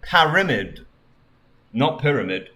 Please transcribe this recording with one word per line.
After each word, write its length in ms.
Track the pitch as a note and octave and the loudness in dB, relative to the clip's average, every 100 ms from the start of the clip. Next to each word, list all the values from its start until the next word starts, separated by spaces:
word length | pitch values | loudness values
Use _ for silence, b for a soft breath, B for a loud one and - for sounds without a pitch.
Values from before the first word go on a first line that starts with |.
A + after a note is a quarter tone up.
Pyramid. 840 | - F3 D#3 E3+ F#3+ A2+ F#2 - - _ _ _ _ _ _ _ _ | 2 2 4 2 0 -2 -4 -12 -20 _ _ _ _ _ _ _ _
Not 280 | A2+ C#3+ D#3+ | 0 0 0
pyramid. 500 | D3 C#3 F#2 F#2+ - | -2 -2 -2 -6 -8